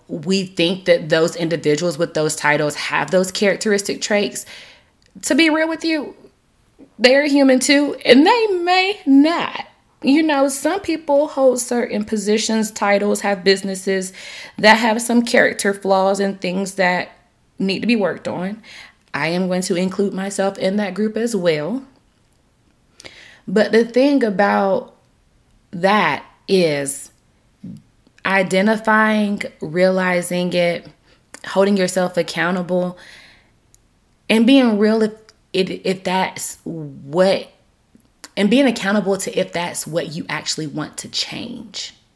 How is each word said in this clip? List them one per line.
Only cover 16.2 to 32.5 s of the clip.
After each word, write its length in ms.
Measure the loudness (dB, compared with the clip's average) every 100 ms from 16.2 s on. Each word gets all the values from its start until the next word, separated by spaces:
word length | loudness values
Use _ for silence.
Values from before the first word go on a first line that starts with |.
| -2 -4
things 340 | -6 -4 -4 -2
that 340 | 0 0 -4 -14 _ _ _ -6
need 220 | -4 -2
to 60 | 0
be 80 | 0
worked 320 | 0 -4 -8
on. 340 | -8 -8 -10 -16 -20 -20 _ _
I 140 | -6 -2
am 200 | -2 -2
going 140 | -2
to 120 | -2 -2
include 380 | -2 -2 -4
myself 440 | -4 -6 -4 -4 -2
in 200 | -2 -2
that 180 | -2 -2
group 220 | -4 -2
as 180 | -4 -2
well. 480 | 0 0 -2 -8 -10 _ _ _ _ _ _ _ _ _ _ -20 -20 -20 -20 -20 -2
But 240 | 0 2
the 140 | 2 2
thing 380 | 2 4 4
about 720 | 2 2 2 2 0 -2 -4 _ _ _ _ _ _ _ _
that 540 | -4 0 2 2 -2 -8 _ 0
is 640 | 2 2 0 -4 -8 -12 _ _ _ _ _ -18 -18 _ _ _ _ -2
identifying, 1160 | 0 2 2 2 2 2 4 4 2 0 -2 -8 -10
realizing 920 | -6 2 2 2 0 0 -2 -2 -2
it, 340 | 0 0 -2 -8 -20 _ _ _ -20 -4
holding 320 | 2 4 4
yourself 400 | 0 0 -2 -2
accountable, 800 | -4 -2 -2